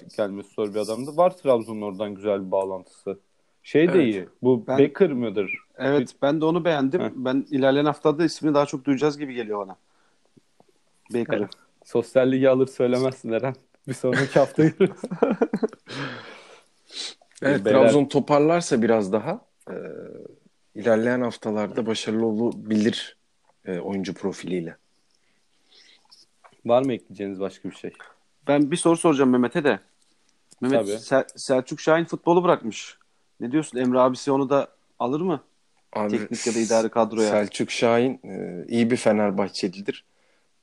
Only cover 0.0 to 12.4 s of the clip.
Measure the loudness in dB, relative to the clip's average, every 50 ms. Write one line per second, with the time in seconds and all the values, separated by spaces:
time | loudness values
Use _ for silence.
0 | -4 -8 -6 -4 -4 -4 -6 -8 -12 -10 _ -6 -4 -4 -4 -4 -4 -4 -4 -6
1 | -8 -4 0 2 2 2 0 0 0 2 2 2 0 -4 -8 -8 -8 -8 -6 -6
2 | -8 -8 -8 -6 -2 -2 -2 -2 -2 -2 -2 -2 -2 -4 -6 -10 -12 _ _ _
3 | -10 -10 -10 -10 _ _ _ _ _ _ _ _ _ 0 2 2 4 4 4 4
4 | 4 2 0 -2 -6 -10 _ _ 2 2 2 2 0 0 2 2 2 2 2 2
5 | 0 0 0 -2 -4 -4 -2 -4 -4 -4 -6 -12 -14 _ _ -6 -2 0 0 0
6 | 0 -2 -4 _ -2 0 0 2 0 0 0 0 0 0 0 0 0 0 0 -2
7 | -4 -4 -6 -6 -4 -2 -2 -2 -2 -2 0 2 2 4 4 4 2 0 0 0
8 | 0 0 2 2 0 -2 -2 -2 -2 2 2 2 2 0 -2 -4 -2 -2 0 2
9 | 0 0 -2 -4 -8 -8 -8 -8 -8 -6 -6 -8 -8 -10 -14 -18 _ _ _ _
10 | _ _ _ _ _ _ _ _ _ _ _ _ _ _ _ _ _ _ _ _
11 | _ -6 -4 -4 -2 -2 -2 -4 -4 -6 -10 -14 _ _ _ _ _ -4 -2 -2
12 | -2 0 2 2 4 4 4 4